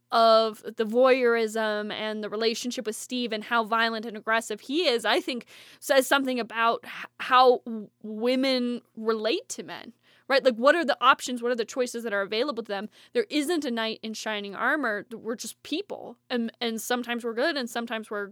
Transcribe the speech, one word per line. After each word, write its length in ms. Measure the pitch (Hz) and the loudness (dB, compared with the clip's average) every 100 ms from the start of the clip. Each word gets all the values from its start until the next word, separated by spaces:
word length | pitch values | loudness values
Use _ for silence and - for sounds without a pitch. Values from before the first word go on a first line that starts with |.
| _ | _
of 500 | 233 226 220 226 214 | 4 6 6 4 -2
the 220 | 233 220 220 | -8 -4 0
voyeurism 1040 | 233 262 262 240 233 220 220 220 214 208 | 6 6 6 4 2 0 0 -2 -2 -4
and 300 | - 214 214 | -6 -6 -6
the 60 | 208 | -6
relationship 560 | 208 226 220 247 247 214 | -2 0 0 -4 -6 -6
with 100 | 214 | -8
Steve 360 | - 254 240 | -6 -6 -4
and 140 | 220 214 | -6 0
how 180 | 233 | 0
violent 420 | 214 226 226 226 226 | 2 2 0 -2 -8
and 100 | 208 | -8
aggressive 420 | 220 226 - 214 | 0 0 0 -8
he 240 | - 294 339 | -4 0 2
is, 180 | 233 214 | 2 2
I 140 | 254 | 0
think 240 | - 240 - - - - | 0 -6 -10 -20 -20 -6
says 260 | - 269 262 | 2 4 6
something 340 | 285 269 254 | 4 2 -2
about 420 | 226 226 233 226 | -4 0 2 2
h-, 80 | - - - - | -4 -14 -14 -12
how 400 | - 254 254 247 240 | 4 8 8 6 2
w-, 240 | 226 202 _ | -10 -10 _
women 760 | 214 214 240 254 269 254 240 240 - - | -10 -2 0 2 2 0 0 -4 -10 -6
relate 500 | 220 226 220 349 - | -4 0 0 -2 -4
to 140 | - | -12
men. 300 | 165 170 - - _ _ - | -12 -14 -16 -20 _ _ 0
Right? 160 | 269 | 2
Like, 120 | 262 226 | 4 4
what 180 | 262 | 4
are 100 | 339 | 4
the 140 | 277 - | 2 2
options? 420 | 247 294 - 247 | 4 2 0 -6
What 80 | 240 | -2
are 40 | 247 | -2
the 100 | 240 | -2
choices 380 | 269 247 233 | -4 -4 -4
that 80 | 226 | -4
are 100 | 202 | -4
available 400 | 196 214 294 226 | -2 -2 -2 -4
to 40 | 220 | -6
them? 220 | 196 214 - - | -8 -8 -16 -6
There 140 | 240 233 | -2 0
isn't 340 | 294 285 349 | 0 0 -2
a 60 | 285 | -2
knight 300 | 233 220 220 | -4 -4 -6
in 140 | 220 214 | -10 -8
shining 400 | 226 208 202 196 | -6 -6 -6 -4
armor. 500 | 226 302 240 208 - | -2 0 -2 -4 -8
We're 220 | 226 214 233 | -10 -8 -8
just 260 | 220 - | -10 -14
people. 560 | - 302 403 - - 240 - | -8 -8 -8 -12 -14 -16 -6
And, 200 | 247 226 - | -4 -4 -6
and 220 | 233 226 | -6 -6
sometimes 420 | - 240 226 233 | -4 -4 -4 -6
we're 120 | 233 220 | -6 -2
good, 200 | 302 294 | -2 -2
and 140 | 233 | -6
sometimes 400 | 240 233 220 214 | -8 -6 -8 -8
we're 200 | 208 196 | -8 -8